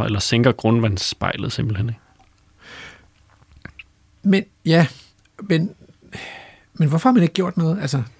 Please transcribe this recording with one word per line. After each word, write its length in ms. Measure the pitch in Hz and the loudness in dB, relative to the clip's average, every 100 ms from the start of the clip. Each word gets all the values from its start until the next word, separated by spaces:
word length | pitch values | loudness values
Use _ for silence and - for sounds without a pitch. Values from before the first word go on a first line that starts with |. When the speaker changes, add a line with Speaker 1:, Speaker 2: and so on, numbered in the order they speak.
Speaker 1:
eller 160 | 110 101 | 0 -2
sænker 320 | - 117 123 | 0 2 2
grundvandsspejlet 1000 | - 110 117 110 98 - - - - - | 2 2 2 0 -2 -6 -4 -6 -4 -6
simpelthen, 380 | - 110 98 117 | -4 -4 -2 -4
ikke? 100 | 117 _ _ _ _ _ _ - - - - _ _ _ _ _ - - - - _ _ _ | -6 _ _ _ _ _ _ -20 -20 -20 -20 _ _ _ _ _ -20 -20 -20 -20 _ _ _
Speaker 2:
Men, 200 | 202 190 - _ 165 | 2 2 0 _ 2
ja, 220 | 165 151 - - _ _ - | 4 4 0 -20 _ _ -14
men, 260 | 202 165 185 - - _ - - - - - - _ | -2 -2 -2 -8 -20 _ -20 -18 -18 -18 -20 -20 _
men 160 | - 151 | -2 0
hvorfor 200 | 160 262 | 2 4
har 40 | |
man 100 | 240 | 4
ikke 100 | 170 | 2
gjort 240 | - 180 180 | 0 -4 0
noget? 240 | 160 190 | -2 -2
Altså, 220 | 143 135 113 | -2 -4 -6